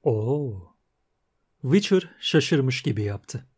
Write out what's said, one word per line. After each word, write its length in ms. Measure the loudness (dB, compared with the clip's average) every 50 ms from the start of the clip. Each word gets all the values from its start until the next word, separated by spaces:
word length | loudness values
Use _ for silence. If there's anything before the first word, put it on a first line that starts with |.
| _
Oo. 680 | 0 0 0 0 -2 -2 -2 -2 -6 -8 -10 -14 -18 _ _ _ _ _ _ _ _ _ _ _ _ _ _ _ _ _ _
Witcher 480 | 0 2 2 2 4 4 2 2 2 -2 -18 _
şaşırmış 640 | -8 2 2 2 2 4 2 2 2 0 -2 -2
gibi 200 | -4 -4 -4 -2
yaptı. 460 | -4 -4 -6 -8 _ -12 -14 -14 -14 _ _